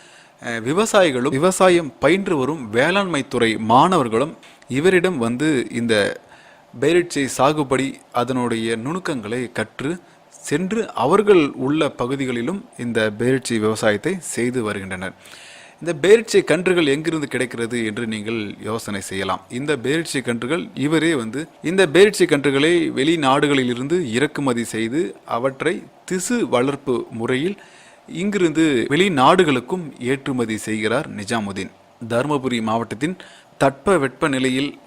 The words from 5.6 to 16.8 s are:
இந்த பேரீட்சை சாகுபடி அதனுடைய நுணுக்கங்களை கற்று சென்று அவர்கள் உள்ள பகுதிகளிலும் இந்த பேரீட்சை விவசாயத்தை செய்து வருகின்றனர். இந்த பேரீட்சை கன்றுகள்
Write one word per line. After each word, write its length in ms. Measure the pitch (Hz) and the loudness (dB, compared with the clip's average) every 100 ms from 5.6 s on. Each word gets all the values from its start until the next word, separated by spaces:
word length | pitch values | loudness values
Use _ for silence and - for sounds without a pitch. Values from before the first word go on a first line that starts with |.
| 110 | -2
இந்த 240 | 117 117 107 98 - - - - - _ 123 | -4 0 2 2 -4 -14 -20 -20 -20 _ -2
பேரீட்சை 480 | 139 175 170 143 131 - | 2 2 0 -2 -4 2
சாகுபடி 580 | 135 151 135 131 135 - - | 2 2 0 -2 -2 -8 -8
அதனுடைய 640 | 123 123 127 120 113 113 113 | -4 -2 -2 -2 -2 -2 -4
நுணுக்கங்களை 760 | 120 180 180 139 104 123 120 | -4 -6 -6 -6 -6 -6 -6
கற்று 480 | - 107 - 135 180 - _ _ | -6 -6 -6 -6 -6 -10 _ _
சென்று 680 | - - 147 185 226 202 | -18 -4 -2 -2 -4 -4
அவர்கள் 560 | - 139 202 208 185 143 | -2 2 4 6 4 4
உள்ள 340 | - 131 156 147 | 0 -2 0 -2
பகுதிகளிலும் 760 | - 123 135 131 120 120 196 - - | -2 -4 -2 -2 -2 -4 -6 -10 -10
இந்த 340 | 120 113 110 104 | -4 0 0 0
பேரீட்சை 400 | 120 131 - 117 | 0 0 0 -2
விவசாயத்தை 580 | 107 110 113 104 156 190 | 0 0 0 0 -2 -6
செய்து 440 | - - 120 127 | -6 -4 -2 -2
வருகின்றனர். 520 | 107 101 95 92 95 - - - - - - - | -4 -6 -8 -8 -10 -12 -20 -20 -20 -20 -20 -10
இந்த 120 | 156 156 | -8 0
பேரீட்சை 420 | 170 226 226 202 | 4 4 6 0
கன்றுகள் 420 | - 156 185 175 | 2 2 2 2